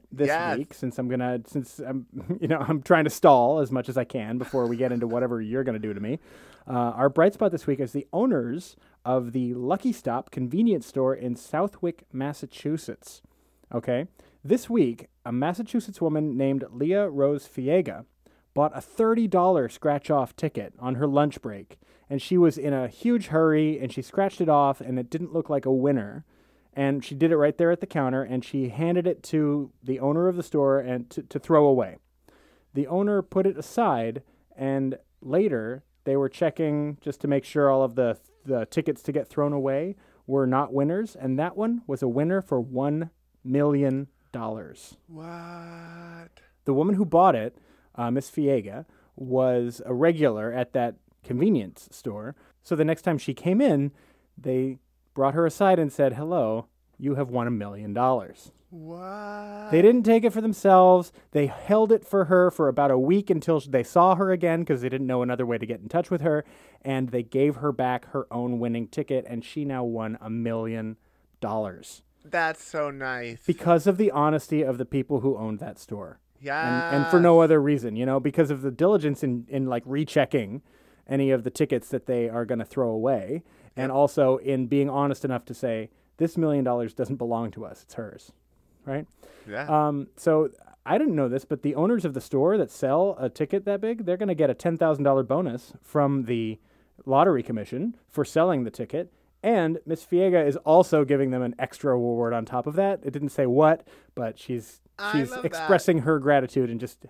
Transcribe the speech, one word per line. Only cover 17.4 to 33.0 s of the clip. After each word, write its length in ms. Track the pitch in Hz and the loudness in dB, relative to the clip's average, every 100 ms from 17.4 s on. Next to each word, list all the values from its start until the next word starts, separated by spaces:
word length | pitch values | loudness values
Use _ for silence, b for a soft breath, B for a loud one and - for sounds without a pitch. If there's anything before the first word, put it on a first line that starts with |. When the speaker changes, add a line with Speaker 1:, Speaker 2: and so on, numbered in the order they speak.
| - | -6
Speaker 1:
Fiega 580 | - 131 180 143 82 - _ _ b b | -8 0 0 0 -6 -16 _ _ b b
bought 220 | - 151 135 | -2 0 -2
a 60 | |
thirty 460 | - - 226 233 220 | -8 0 2 2 2
dollar 400 | 185 180 170 120 | 2 4 4 0
scratch-off 640 | - 151 143 - 143 123 - | -2 -2 -2 0 0 -2 -4
ticket 380 | 156 - 101 - | -6 -6 -12 -8
on 160 | 127 123 | -6 -2
her 120 | 147 | 0
lunch 340 | 139 147 - | 2 2 -2
break, 360 | 120 98 101 - b b b | -10 -12 -16 -20 b b b
and 120 | 139 | -8
she 160 | - 180 | 0 4
was 200 | 170 147 | 4 4
in 160 | 143 | -2
a 140 | 135 123 | -2 -4
huge 400 | - 233 240 - | -4 -2 0 0
hurry, 520 | 156 160 156 156 151 | 2 4 4 2 -2
and 120 | 127 | -6
she 100 | 135 | -8
scratched 380 | - - 196 - | -6 -2 -2 0
it 80 | 160 | 2
off, 300 | 147 139 135 | 4 4 0
and 160 | 131 127 | -4 -6
it 120 | 120 | -6
didn't 240 | 165 175 | -6 -6
look 160 | 160 151 | -6 -2
like 160 | 143 135 | -2 0
a 80 | |
winner. 520 | 131 139 131 104 139 - b b b b | 2 2 0 -2 -12 -18 b b b b
And 300 | 139 135 139 | -4 -2 -2
she 120 | - 139 | -6 0
did 160 | 160 | 2
it 60 | 160 | 4
right 200 | 147 151 | 2 2
there 140 | 170 | 0
at 100 | 170 | 0
the 60 | 127 | -2
counter, 360 | 156 131 131 | -2 -2 -2
and 200 | 117 127 - | -2 -6 -4
she 240 | 139 123 | -4 -4
handed 360 | 110 165 180 175 | -2 -2 0 0
it 180 | - | -4
to 480 | - 156 147 147 135 _ | -4 0 0 0 -4 _
the 160 | 123 131 | -8 -4
owner 280 | 139 160 185 | 0 2 0
of 100 | 175 | 0
the 60 | |
store 360 | - 151 139 139 | -2 0 2 2
and 300 | 127 123 120 | 0 -4 -6
to, 120 | - | -12
to 160 | - 143 | -8 -8
throw 260 | - 156 143 | 2 6 6
away. 320 | 131 95 - _ _ _ b b b b | 4 0 -6 _ _ _ b b b b
The 140 | 139 143 | -6 -2
owner 340 | 180 | -2